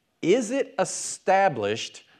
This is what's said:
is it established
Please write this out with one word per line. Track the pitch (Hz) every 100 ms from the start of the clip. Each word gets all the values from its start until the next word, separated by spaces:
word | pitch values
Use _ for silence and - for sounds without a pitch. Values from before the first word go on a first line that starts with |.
| _ -
is | 156 240 214
it | 269 - -
established | 180 - - - - 190 196 127 101 113 - - _ _